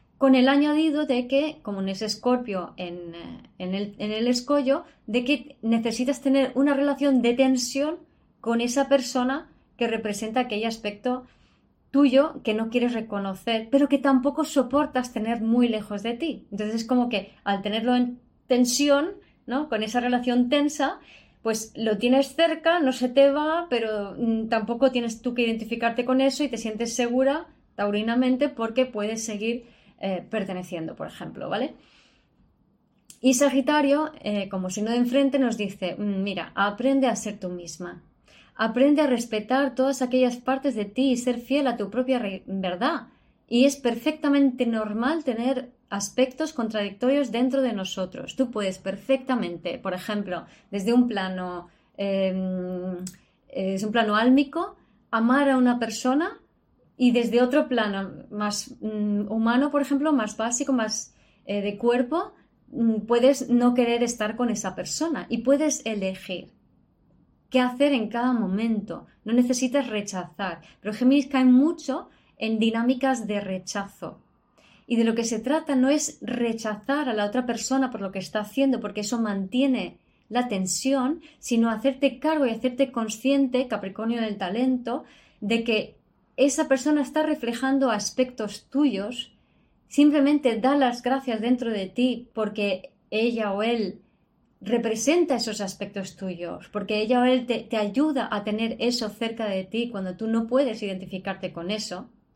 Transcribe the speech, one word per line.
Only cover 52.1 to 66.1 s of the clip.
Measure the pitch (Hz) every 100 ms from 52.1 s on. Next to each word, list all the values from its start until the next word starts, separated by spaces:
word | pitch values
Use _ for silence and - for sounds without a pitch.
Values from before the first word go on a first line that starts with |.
| 196 190 190 185 185 180 180 185 180 185 - _ _ _
es | - 190 190
un | 214
plano | 233 214
álmico, | 214 247 269 277 330 392 - _ _ _
amar | 226 233 277 277
a | 262
una | 247 240
persona | 220 - 254 277 381 - _ _ _ _ _ -
y | 247
desde | 240 214 240
otro | 247 294 302
plano | 240 208 196 196 - -
más, | 208 208 208 - -
mm, | 214 214 208 208 208
humano, | 220 226 247 285
por | 285
ejemplo, | 269 277 311
más | 269 214 -
básico, | 233 240 277
más, | 254 214 - - _ _ _ -
eh, | 202
de | 202 202
cuerpo, | 233 247 247 330 427 _ _ _ _
mm, | - 226 220 208
puedes | 240 254 269 -
no | 240 247
querer | 247 240 233
estar | 240 - 214 226
con | 240
esa | 202 190
persona | 185 - - 330 214 -
y | 233
puedes | 247 285 311 - 226
elegir | 208 190